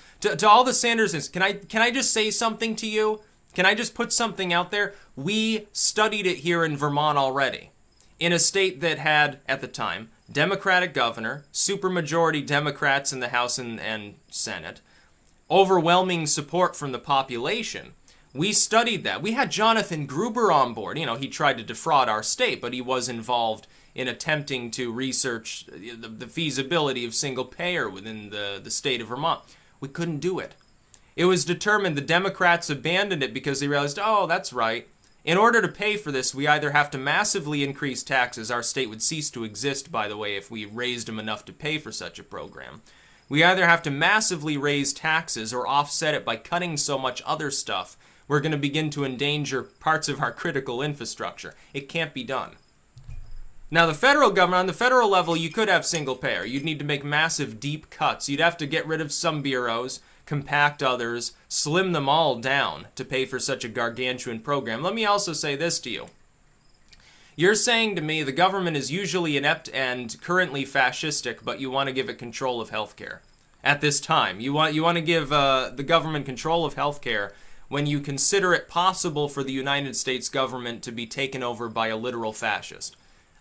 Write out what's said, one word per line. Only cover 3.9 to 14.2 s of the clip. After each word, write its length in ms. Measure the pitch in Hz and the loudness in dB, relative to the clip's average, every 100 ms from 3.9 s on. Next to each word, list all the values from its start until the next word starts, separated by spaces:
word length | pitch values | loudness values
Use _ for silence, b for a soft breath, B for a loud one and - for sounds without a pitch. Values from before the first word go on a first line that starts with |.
put 180 | - 233 | -2 0
something 400 | - 233 190 180 | 0 0 -2 0
out 200 | 175 175 | 0 0
there? 220 | 208 202 B B | 0 -2 B B
We 540 | - 147 220 220 214 - | -8 -2 0 2 0 -4
studied 540 | - - 208 214 214 180 | 0 2 4 2 2 0
it 120 | 143 | 0
here 260 | 165 170 | 0 2
in 120 | 160 143 | 0 0
Vermont 400 | 147 143 151 143 | 0 2 2 4
already, 540 | 135 135 131 - - _ _ b b b | 2 2 0 -2 -12 _ _ b b b
in 140 | 170 | 2
a 80 | 170 | 4
state 400 | - 196 185 160 | 4 4 2 0
that 180 | 165 143 | -2 0
had, 400 | 156 151 147 127 - | 2 4 4 0 -4
at 140 | 139 | -4
the 80 | 127 | -4
time, 420 | - 107 90 113 _ - | -6 -4 -4 -8 _ -6
Democratic 640 | 139 170 196 196 180 180 | 0 0 0 2 2 2
governor, 520 | 139 117 113 113 143 - | 0 -2 -2 -6 -6 -8
supermajority 920 | - - 202 185 180 151 165 165 151 | -2 -2 0 -2 -2 0 2 2 2
Democrats 680 | 117 147 147 - 147 135 - | 0 0 0 0 2 2 0
in 80 | 131 | -4
the 80 | 123 | -2
House 280 | 123 123 135 | 0 0 -2
and, 220 | 120 113 | -6 -8
and 380 | 107 107 104 - | -6 -6 -8 -16